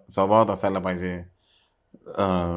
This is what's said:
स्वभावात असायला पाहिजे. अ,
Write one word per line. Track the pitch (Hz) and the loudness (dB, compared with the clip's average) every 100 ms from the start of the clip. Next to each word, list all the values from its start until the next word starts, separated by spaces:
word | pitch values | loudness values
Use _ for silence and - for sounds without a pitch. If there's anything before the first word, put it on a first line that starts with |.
| _ | _
स्वभावात | - 98 107 107 | -2 4 4 4
असायला | 98 101 95 | 0 -2 -2
पाहिजे. | 90 90 92 87 87 _ _ _ _ _ _ - - | -4 -4 -6 -8 -12 _ _ _ _ _ _ -20 -12
अ, | - 98 92 87 | -2 0 2 0